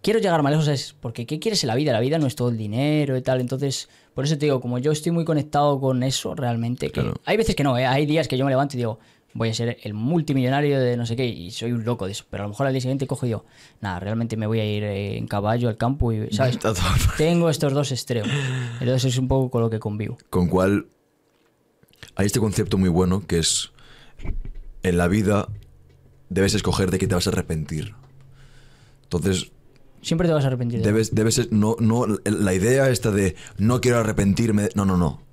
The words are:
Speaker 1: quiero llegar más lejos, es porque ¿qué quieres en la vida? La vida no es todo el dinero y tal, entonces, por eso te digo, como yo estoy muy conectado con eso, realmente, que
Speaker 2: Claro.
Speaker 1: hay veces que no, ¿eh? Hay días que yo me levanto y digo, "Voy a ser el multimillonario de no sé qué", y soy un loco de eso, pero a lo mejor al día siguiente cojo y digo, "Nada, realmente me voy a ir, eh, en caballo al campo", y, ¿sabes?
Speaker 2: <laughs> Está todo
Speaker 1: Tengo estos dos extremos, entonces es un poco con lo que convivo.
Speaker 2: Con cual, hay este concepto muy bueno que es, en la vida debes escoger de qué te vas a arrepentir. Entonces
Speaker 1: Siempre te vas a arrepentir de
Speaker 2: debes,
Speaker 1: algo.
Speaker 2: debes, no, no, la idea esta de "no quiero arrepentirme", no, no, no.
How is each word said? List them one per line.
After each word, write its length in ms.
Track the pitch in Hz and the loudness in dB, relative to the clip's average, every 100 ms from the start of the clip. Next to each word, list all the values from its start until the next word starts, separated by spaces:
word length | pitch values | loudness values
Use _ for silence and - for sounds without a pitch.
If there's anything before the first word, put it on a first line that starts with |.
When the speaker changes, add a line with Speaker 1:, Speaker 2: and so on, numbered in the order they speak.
Speaker 1:
quiero 180 | 190 226 | 2 2
llegar 220 | 190 170 | 2 2
más 100 | 139 | 4
lejos, 160 | 156 151 | 4 2
es 260 | 135 - - | 0 -4 -10
porque 240 | 123 117 120 | -10 -10 -8
¿qué 120 | 156 | -4
quieres 240 | 220 202 | -2 0
en 40 | 131 | 0
la 60 | 117 | 0
vida? 160 | 151 | 2
La 80 | 110 | 2
vida 180 | 127 160 | 2 2
no 80 | 139 | 0
es 100 | - | 0
todo 140 | 123 | -2
el 80 | 113 | -2
dinero 580 | 107 110 147 151 139 131 | -4 -2 0 2 0 -2
y 60 | |
tal, 180 | 131 131 | 0 -2
entonces, 480 | 123 131 143 131 - _ _ | -2 -2 -4 -4 -10 _ _
por 100 | - 139 | -6 -2
eso 100 | 156 | 0
te 80 | 147 | 2
digo, 140 | 135 | 0
como 180 | 123 123 | 0 -2
yo 140 | 143 | 0
estoy 200 | 151 170 | 0 0
muy 120 | 170 | 0
conectado 560 | 165 151 143 147 147 135 | 0 0 0 2 2 2
con 220 | 135 127 | 0 2
eso, 320 | 131 - - | 0 -2 -6
realmente, 540 | - 123 117 117 123 - | -4 -2 -2 -2 -4 -4
que 120 | 139 | -2
Speaker 2:
Claro. 140 | 131 - | -4 -4
Speaker 1:
hay 120 | - 208 | -2 0
veces 180 | 220 165 | 0 0
que 80 | |
no, 140 | 139 123 | 0 2
¿eh? 80 | 127 | 2
Hay 180 | 135 151 | 2 2
días 220 | 156 - | 0 0
que 80 | 131 | 0
yo 80 | |
me 60 | 139 | 2
levanto 260 | 131 139 123 | 2 0 -2
y 20 | |
digo, 200 | 117 110 _ _ _ | -4 -6 _ _ _
"Voy 140 | 117 113 | -4 -2
a 60 | |
ser 240 | 113 117 117 | 0 -4 -4
el 120 | 107 | -8
multimillonario 840 | 104 120 170 151 135 123 139 147 139 | -4 0 0 0 0 2 2 2 2
de 160 | 123 120 | 2 0
no 100 | 117 | -2
sé 80 | |
qué", 100 | 117 123 | -2 -2
y 260 | 98 87 | -4 -12
soy 180 | - 113 | -6 -4
un 120 | 120 | -2
loco 220 | 110 117 95 | -2 -4 -6
de 60 | |
eso, 120 | 101 - | -8 -10
pero 140 | 98 | -8
a 40 | 101 | -8
lo 40 | |
mejor 160 | 98 135 | -2 -2
al 60 | |
día 80 | 131 | 0
siguiente 240 | 127 135 - | -2 -4 -4
cojo 200 | 127 123 | -4 -4
y 20 | |
digo, 160 | 104 - - - _ | -4 -8 -20 -20 _
"Nada, 200 | 101 90 | -8 -6
realmente 360 | 95 113 117 110 | -4 -4 -4 -4
me 100 | 107 | -2
voy 100 | 113 | -2
a 60 | |
ir, 180 | 107 104 | -2 -2
eh, 340 | 104 98 101 113 | -4 -4 -6 -6
en 80 | 113 | -4
caballo 400 | 101 104 120 117 | -2 0 0 0
al 80 | 107 | -2
campo", 360 | 120 143 120 | -4 0 -2
y, 200 | 110 113 | -2 -4
¿sabes? 220 | 104 131 127 | 0 0 0
Speaker 2:
<laughs> 0 | |
Está 180 | 107 | -2
todo 100 | 95 87 98 - - | 0 2 2 2 2
Speaker 1:
Tengo 320 | 156 170 170 | 2 4 2
estos 240 | 139 147 | 2 0
dos 200 | 139 143 | 0 -2
extremos, 360 | 123 - 117 104 143 135 127 120 120 | -6 -4 -2 -2 -2 -2 -4 -6 -4
entonces 320 | 123 131 131 | 0 2 0
es 60 | 123 | 0
un 100 | 131 | 0
poco 220 | 135 127 | 0 2
con 100 | 120 | 0
lo 80 | 113 | 0
que 80 | 110 | -2
convivo. 400 | 107 104 107 - - | -4 -6 -6 -8 -2
Speaker 2:
Con 180 | 92 87 | 0 2
cual, 400 | 92 95 101 - _ _ _ _ _ _ _ _ _ _ _ - - | 4 4 2 -2 _ _ _ _ _ _ _ _ _ _ _ -14 -2
hay 100 | 101 | 0
este 140 | 120 | 2
concepto 360 | 107 98 92 98 | 0 0 0 2
muy 120 | 92 | 4
bueno 360 | 85 90 95 | 4 2 0
que 140 | 85 85 | 0 0
es, 320 | 80 - - - - - - - - - - - - - | 0 -2 -6 -14 -20 -20 -20 -10 -6 -4 -6 -12 -16 -4
en 160 | 95 87 | 0 2
la 80 | 87 | 4
vida 400 | 107 104 101 - - - - - - - - - | 2 4 2 0 -10 -16 -20 -20 -20 -20 -20 -6
debes 260 | 92 95 | 0 2
escoger 360 | 104 95 - 95 | 2 0 0 0
de 80 | 90 | 0
qué 80 | 95 | 0
te 80 | |
vas 140 | 90 92 | 0 0
a 20 | |
arrepentir. 640 | 90 - 80 73 78 104 - - - - - - - - - - - | -2 -2 -6 -4 -6 -6 -14 -20 -20 -20 -20 -20 -20 -20 -20 -20 -20
Entonces 480 | - 87 90 92 - - - - - - | -6 -2 0 -2 -4 -18 -20 -20 -20 -14
Speaker 1:
Siempre 240 | - 165 175 | -4 0 2
te 80 | |
vas 80 | 156 | 2
a 60 | 135 | 2
arrepentir 320 | 127 120 117 | 0 -2 0
de 40 | |
Speaker 2:
debes, 260 | 107 107 110 | 2 2 2
Speaker 1:
algo. 60 | 107 | 2
Speaker 2:
debes, 360 | 113 110 117 | 2 2 2
no, 240 | 107 107 113 | 2 2 2
no, 280 | 110 117 107 104 | 2 2 0 -2
la 300 | 104 104 101 | 0 0 2
idea 360 | 92 107 135 135 | 2 4 4 4
esta 220 | 120 110 | 2 2
de 240 | 101 95 - - - | 2 2 -2 -14 0
"no 240 | 107 123 | 0 2
quiero 180 | 127 120 | 2 2
arrepentirme", 720 | 107 107 101 98 117 104 104 | 2 2 2 4 2 2 0
no, 100 | 104 | 0
no, 120 | 98 90 | 2 2
no. 260 | 82 - - | 2 -2 -18